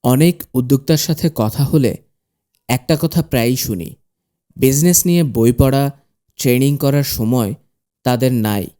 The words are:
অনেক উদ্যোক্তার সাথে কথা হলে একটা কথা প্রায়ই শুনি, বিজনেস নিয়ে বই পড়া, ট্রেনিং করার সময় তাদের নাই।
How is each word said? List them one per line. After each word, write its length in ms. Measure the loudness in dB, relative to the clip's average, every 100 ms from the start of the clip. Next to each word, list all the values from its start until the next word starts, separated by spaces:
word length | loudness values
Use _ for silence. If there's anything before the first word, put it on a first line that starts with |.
অনেক 400 | 2 4 2 0 -6
উদ্যোক্তার 440 | -6 0 0 2 -2
সাথে 320 | -2 -2 -2
কথা 280 | -2 -4 -2
হলে 340 | 0 2 0 -4 _ _ _ _ _ _ -6
একটা 300 | -6 -2 -2
কথা 200 | 0 -2
প্রায়ই 340 | -2 0 0
শুনি, 400 | -2 -4 -6 -8 -16 _ _ _ _ _
বিজনেস 500 | 0 0 2 2 2
নিয়ে 180 | 2 0
বই 280 | 0 2 2
পড়া, 400 | 4 2 2 -2 -6 _ _ _
ট্রেনিং 420 | -6 0 2 0 0
করার 260 | 0 0
সময় 500 | -2 -2 0 0 -2 -6 _ _ _ _
তাদের 300 | -2 0 0
নাই। 340 | 0 -2 -2 -6